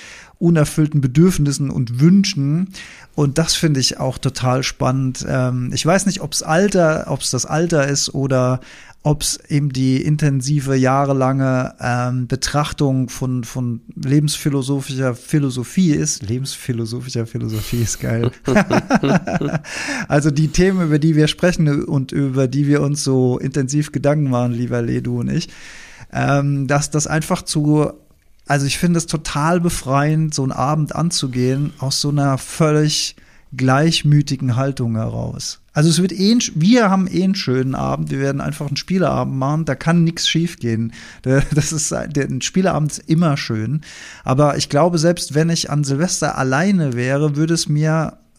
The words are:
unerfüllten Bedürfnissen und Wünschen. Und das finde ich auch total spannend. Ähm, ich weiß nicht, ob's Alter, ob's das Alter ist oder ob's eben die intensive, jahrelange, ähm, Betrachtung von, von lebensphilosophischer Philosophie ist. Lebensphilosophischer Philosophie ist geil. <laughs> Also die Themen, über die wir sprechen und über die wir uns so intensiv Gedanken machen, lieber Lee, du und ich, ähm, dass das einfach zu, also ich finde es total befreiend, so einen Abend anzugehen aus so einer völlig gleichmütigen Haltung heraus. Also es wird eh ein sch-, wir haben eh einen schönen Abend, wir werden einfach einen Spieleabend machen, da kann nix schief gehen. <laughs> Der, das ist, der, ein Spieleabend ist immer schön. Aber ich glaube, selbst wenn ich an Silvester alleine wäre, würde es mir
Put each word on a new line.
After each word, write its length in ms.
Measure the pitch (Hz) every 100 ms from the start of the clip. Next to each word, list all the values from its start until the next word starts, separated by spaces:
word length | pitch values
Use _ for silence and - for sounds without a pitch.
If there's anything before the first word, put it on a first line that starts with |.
| - - - -
unerfüllten 640 | 170 165 147 - 151 147
Bedürfnissen 680 | 131 135 185 151 143 139 139
und 280 | - 117 120
Wünschen. 720 | 165 196 196 143 139 160 185 - - - - -
Und 240 | 143 147
das 160 | 165 -
finde 240 | 160 135
ich 200 | - -
auch 200 | 131 -
total 420 | 135 - 123 131
spannend. 640 | 131 - 127 135 131 - -
Ähm, 440 | 135 127 123 123
ich 100 | -
weiß 220 | 151 190 190
nicht, 160 | -
ob's 220 | 147 -
Alter, 600 | - 160 208 185 160 156 -
ob's 220 | 139 -
das 160 | 123 -
Alter 400 | 151 170 156 139
ist 260 | 143 -
oder 460 | 147 135 131 127 127 - - - -
ob's 380 | 151 147 - - -
eben 200 | 147 147
die 260 | 131 131 131
intensive, 760 | 156 151 151 135 131 147 135 135
jahrelange, 1000 | 127 135 139 135 131 135 135 127 131 -
ähm, 460 | 127 123 123 127 120
Betrachtung 840 | 127 - 147 147 - 143 131 123
von, 360 | - 127 127 113
von 360 | 127 120 113 - -
lebensphilosophischer 1200 | 135 147 147 - 151 139 131 139 135 131 131 117
Philosophie 760 | - 156 139 123 117 185 175
ist. 280 | 147 76 -
Lebensphilosophischer 1040 | 101 127 135 - - 117 110 123 127 117 113
Philosophie 560 | 120 110 110 - 120
ist 180 | 110 -
geil. 300 | 127 113 120 - -
<laughs> 1160 | 202 - 330 - 262 139 170 - - 147 151 - - - 262 -
Also 240 | 147 151
die 180 | 143 156
Themen, 320 | - 190 185 160
über 140 | 151
die 160 | 160 151
wir 120 | 151
sprechen 560 | - 180 175 151 143 -
und 260 | 143 131
über 360 | 147 139 131 131
die 200 | 135 143
wir 140 | 147
uns 220 | 143 147
so 340 | 135 131 127 127
intensiv 520 | 135 151 131 147 147
Gedanken 380 | 135 143 151 135
machen, 240 | 120 123
lieber 280 | 120 123 120
Lee, 200 | 117 123
du 180 | 123 120
und 100 | 127
ich, 200 | 147 - - - - - - -
ähm, 540 | 131 135 143 139 139 135
dass 220 | 143 147
das 160 | 151 -
einfach 340 | 160 156 180
zu, 500 | - 156 147 151 143 - _ _ _ _ -
also 180 | 143 139
ich 120 | -
finde 200 | 175 170
es 100 | -
total 520 | 156 - 143 160 175
befreiend, 760 | 170 - 127 139 147 156 156
so 100 | 139
einen 80 | 131
Abend 440 | - 131 156 147 -
anzugehen 800 | 165 - 135 123 127 135 147 -
aus 220 | 135 -
so 80 | 147
einer 280 | 143 139 131
völlig 800 | - - 156 151 151 - - - - - - 127
gleichmütigen 1000 | 127 135 165 160 147 147 147 135 131 120
Haltung 400 | 139 131 117 110
heraus. 640 | 113 113 117 - - - _
Also 160 | 151 165
es 120 | 165
wird 100 | 185
eh 200 | - 196
ein 80 | 240
sch-, 100 | - 156
wir 340 | 185 247 202
haben 180 | 190 185
eh 160 | 170
einen 120 | 190 190
schönen 400 | - 131 131 135
Abend, 340 | 131 139 151
wir 100 | 135
werden 220 | 139 139
einfach 260 | 151 147 143
einen 100 | 143
Spieleabend 580 | - 185 143 127 131 135
machen, 280 | 135 160 151
da 100 | 131
kann 280 | 160 170
nix 240 | 165 170 -
schief 300 | 160 170 -
gehen. 340 | 117 113 117 - -
<laughs> 140 | -
Der, 200 | 127 135 143
das 180 | 147 -
ist, 200 | 156 -
der, 340 | 120 - 143 135
ein 160 | 127
Spieleabend 500 | - 185 185 147 151
ist 160 | - -
immer 280 | 165 165 139
schön. 440 | - 110 110 151 - - - -
Aber 340 | - 131 147 139
ich 120 | -
glaube, 280 | 143 180 170
selbst 360 | 170 175 - 143
wenn 140 | 165
ich 200 | 170 -
an 140 | 147
Silvester 540 | 139 139 185 - 147 -
alleine 560 | 131 135 196 185 143 120
wäre, 400 | 127 143 151 143
würde 180 | 160
es 160 | 165 -
mir 480 | 151 156 160 151 - _